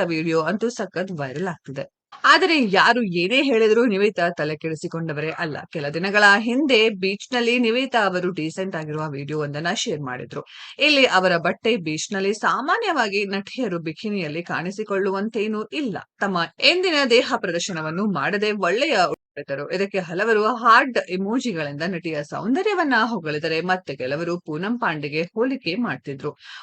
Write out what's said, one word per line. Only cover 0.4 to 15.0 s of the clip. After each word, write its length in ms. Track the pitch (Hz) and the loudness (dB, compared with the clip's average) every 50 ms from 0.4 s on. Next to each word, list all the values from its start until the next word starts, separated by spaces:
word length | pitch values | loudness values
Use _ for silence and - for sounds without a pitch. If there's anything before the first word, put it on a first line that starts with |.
ಅಂತೂ 280 | 156 160 196 208 220 240 | 2 2 0 0 -2 -2
ಸಖತ್ 440 | 240 - 208 185 - 160 190 190 185 | -2 -4 -8 -6 -4 -6 -6 -6 -6
ವೈರಲ್ 360 | 151 139 131 127 151 185 185 | -8 -8 -6 -6 -6 -6 -6
ಆಗ್ತಿದೆ. 540 | 160 - - - 131 135 - - _ _ _ _ - - - | -6 -8 -10 -12 -10 -10 -10 -10 _ _ _ _ -14 -2 4
ಆದರೆ 400 | 262 302 330 339 339 330 302 247 | 6 6 6 6 4 4 4 2
ಯಾರು 380 | 202 180 190 175 202 240 247 233 | 4 4 4 6 6 4 4 2
ಏನೇ 400 | 190 170 175 170 190 240 269 294 | -2 0 -2 0 0 2 0 2
ಹೇಳಿದ್ರು 420 | 269 254 220 226 214 214 226 247 | 2 2 4 4 4 4 4 4
ನಿವೇದಿತಾ 440 | 254 196 190 202 220 202 - 170 175 | 2 2 2 2 0 2 2 0 0
ತಲೆ 280 | 175 - 151 151 156 | 0 -2 -4 -4 -4
ಕೆಡಿಸಿಕೊಂಡವರೇ 720 | 156 - 160 160 151 - 170 - 165 165 160 147 147 151 156 | -4 -4 -6 -6 -4 -6 -6 -6 -6 -6 -4 -4 -4 -4 -6
ಅಲ್ಲ. 260 | 160 - 170 160 143 - - - - | -6 -6 -6 -6 -6 -8 -10 -10 -8
ಕೆಲ 160 | 170 143 147 | -6 -6 -4
ದಿನಗಳ 360 | 147 165 180 202 196 208 208 202 202 208 | -4 -4 -4 0 2 6 8 8 8 6
ಹಿಂದೆ 500 | 214 240 240 269 320 269 269 214 220 226 | 4 0 0 2 2 4 4 4 4 4
ಬೀಚ್‌ನಲ್ಲಿ 720 | 214 185 185 190 202 - - - 254 247 240 233 240 247 | 2 0 -2 -2 -2 -4 -8 -4 -2 0 2 2 2 2
ನಿವೇದಿತಾ 400 | 247 220 226 254 269 262 - 233 208 | 2 2 2 0 0 0 2 2 2
ಅವರು 280 | 190 180 180 175 180 | 2 0 0 -2 -2
ಡೀಸೆಂಟ್ 460 | 170 151 156 160 160 196 190 190 185 | -2 -2 -6 -6 -4 -6 -6 -6 -6
ಆಗಿರುವ 340 | 165 156 151 151 156 156 156 | -8 -6 -6 -6 -6 -6 -6
ವಿಡಿಯೋ 280 | 139 139 143 143 151 151 | -6 -8 -8 -6 -4 -4
ಒಂದನ್ನ 280 | 151 143 143 147 165 175 196 | -4 -4 -6 -4 -4 -4 -2
ಶೇರ್ 240 | 220 - 240 165 151 | -2 -2 -4 -4 -4
ಮಾಡಿದ್ರು. 420 | 147 127 123 127 - - - - - - - - - - - - | -4 -8 -8 -10 -10 -10 -10 -12 -12 -12 -16 -20 -18 -14 -4 0
ಇಲ್ಲಿ 280 | 269 302 294 269 254 | 2 4 4 6 4
ಅವರ 300 | 202 170 185 185 185 175 | 6 6 6 6 6 2
ಬಟ್ಟೆ 400 | 170 156 175 190 - - 226 240 | 2 0 0 -2 0 0 0 0
ಬೀಚ್‌ನಲ್ಲಿ 580 | 214 165 156 156 156 - - 202 190 190 196 220 | 0 -2 -4 -4 -4 -6 -4 -4 -2 0 -2 -2
ಸಾಮಾನ್ಯವಾಗಿ 880 | 233 - 185 170 208 254 311 381 466 453 403 330 277 226 208 190 202 208 | 0 0 0 0 0 0 0 0 0 0 -2 0 0 0 0 0 -2 -2
ನಟಿಯರು 540 | 196 196 196 196 - - 247 262 202 175 170 | -2 -4 -6 -6 -6 -6 -4 -4 -2 -2 -4
ಬಿಕಿನಿಯಲ್ಲಿ 640 | 151 165 156 - - 214 208 196 170 147 147 151 135 | -4 -6 -8 -8 -6 -6 -4 -4 -4 -4 -6 -6 -6
ಕಾಣಿಸಿಕೊಳ್ಳುವಂತೇನೂ 1200 | - - 131 160 180 196 - 214 - 202 190 | -6 -6 -6 -6 -6 -6 -6 -6 -2 -2 0